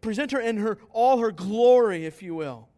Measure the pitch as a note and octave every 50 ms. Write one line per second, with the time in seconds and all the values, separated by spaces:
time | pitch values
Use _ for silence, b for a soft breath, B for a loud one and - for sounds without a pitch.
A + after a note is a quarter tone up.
0 | - A3 A3 G3 D4 C#4 C4+ C#4 A#3 A3+ A#3 G#3+ G3+ A3 G#3 G#3 _ _ _ A3+
1 | A#3 B3+ C4+ B3 A#3 A3+ G3 D#3 F3+ F#3+ G#3 A3 A#3+ A#3+ B3+ B3 A#3+ G#3+ F#3+ E3+
2 | D#3+ D#3+ D#3 - G3 F3+ E3 D#3+ D#3 C#3+ B2+ A#2 A2 _ _